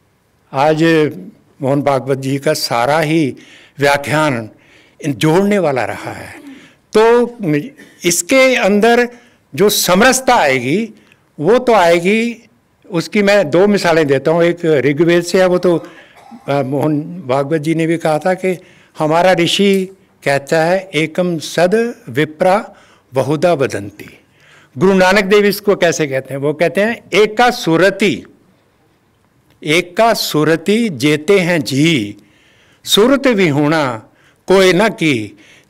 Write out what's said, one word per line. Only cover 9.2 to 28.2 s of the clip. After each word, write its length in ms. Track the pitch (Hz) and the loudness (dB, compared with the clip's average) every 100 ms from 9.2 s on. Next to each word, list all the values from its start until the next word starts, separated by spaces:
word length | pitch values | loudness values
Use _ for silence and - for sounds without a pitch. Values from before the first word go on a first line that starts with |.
| _ _ _ | _ _ _
जो 140 | 135 208 | 0 0
समरसता 680 | - - 185 240 247 262 | 0 0 2 2 2 2
आएगी, 540 | 240 151 131 120 180 226 - _ _ _ - | 2 2 0 -2 -4 -4 -10 _ _ _ -4
वो 180 | 151 247 | 0 2
तो 140 | 247 | 2
आएगी, 760 | 214 170 175 175 220 233 226 _ _ _ _ - | 4 4 2 2 0 -2 -6 _ _ _ _ -8
उसकी 320 | 170 165 214 | -6 -2 0
मैं 280 | 202 208 151 | 2 2 2
दो 160 | 170 208 | 2 2
मिसालें 400 | 196 180 160 147 | 2 2 2 2
देता 240 | 135 156 | 0 0
हूँ। 140 | 170 | 2
एक 200 | 170 170 | 0 0
ऋग्वेद 600 | 165 151 143 147 170 175 | 0 0 0 0 2 2
से 160 | 170 190 | 0 0
है, 60 | 185 | 2
वो 120 | 180 | 2
तो, 280 | 180 165 - - - _ - - - | 0 -2 -4 -18 -20 _ -20 -14 -6
अ, 140 | 139 | -4
मोहन 600 | 131 139 147 147 165 175 131 | -4 -4 -2 -4 -6 -12 -4
भागवत 340 | 135 139 160 | -4 -2 -4
जी 140 | 147 | -2
ने 120 | 160 160 | -2 -2
भी 100 | 165 | -2
कहा 220 | 160 156 | -2 -2
था 160 | 185 | -2
कि 240 | 180 185 175 - _ _ - | -4 -4 -6 -10 _ _ -6
हमारा 340 | 156 160 185 | -2 2 2
ऋषि 640 | 170 170 - 202 196 185 - _ _ | 2 0 0 0 0 -2 -12 _ _
कहता 400 | 139 139 139 165 | -4 -4 -2 -2
है, 260 | 160 190 190 | 0 -2 -4
"एकम 440 | 147 156 156 180 165 | -4 -4 -4 -4 -6
सद 560 | - - 180 214 233 233 - | -6 -2 0 0 -2 -8 -8
विप्रा 640 | 123 156 151 185 202 233 - _ _ _ | -4 -4 -2 0 0 -2 -14 _ _ _
बहुधा 380 | 127 131 151 175 | -4 -2 0 0
वदंती।" 640 | 156 123 104 101 - - - _ _ _ _ _ 127 | 0 -2 -4 -10 -16 -20 -20 _ _ _ _ _ -2
गुरु 160 | 185 | 2
नानक 300 | 190 185 202 | 4 4 2
देव 200 | 190 208 | 2 2
इसको 320 | 202 190 208 185 | 2 0 0 0
कैसे 300 | 175 156 151 | 0 0 -2
कहते 280 | 131 - | -4 -6
हैं? 60 | 135 | -6
वो 140 | 143 | -4
कहते 260 | 147 170 180 | -2 -2 0
हैं, 220 | 214 220 - | -2 -4 -2
"एका 380 | 175 214 214 247 | 0 2 2 0
सुरति, 760 | 240 165 160 190 190 208 110 | 0 0 2 2 2 -2 -2